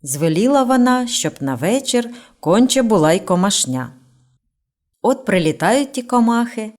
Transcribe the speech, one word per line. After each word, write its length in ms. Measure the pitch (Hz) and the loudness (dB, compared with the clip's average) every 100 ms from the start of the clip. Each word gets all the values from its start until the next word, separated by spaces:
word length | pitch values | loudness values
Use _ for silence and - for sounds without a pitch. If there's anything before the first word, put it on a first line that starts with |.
Звеліла 600 | 139 131 160 160 233 285 | -8 -4 -2 0 2 2
вона, 440 | 254 262 247 254 247 | 2 2 4 2 -2
щоб 260 | 240 160 - | -4 -4 -6
на 160 | 139 123 | -6 -4
вечір 600 | 156 247 254 247 233 - - _ | -2 -2 0 -2 -4 -12 -20 _
конче 420 | - 190 247 269 | 0 2 4 2
була 320 | 240 214 156 | 2 2 4
й 60 | 175 | 2
комашня. 760 | - 180 190 196 - 127 123 - _ _ _ _ _ _ _ _ _ _ | 0 0 0 0 -2 -4 -8 -14 _ _ _ _ _ _ _ _ _ _
От 240 | 214 262 262 | -2 -2 0
прилітають 640 | 196 160 151 165 254 277 | 0 0 0 0 0 -2
ті 120 | 262 | -8
комахи 720 | 240 247 233 233 240 - 214 | -2 0 2 0 -2 -6 -12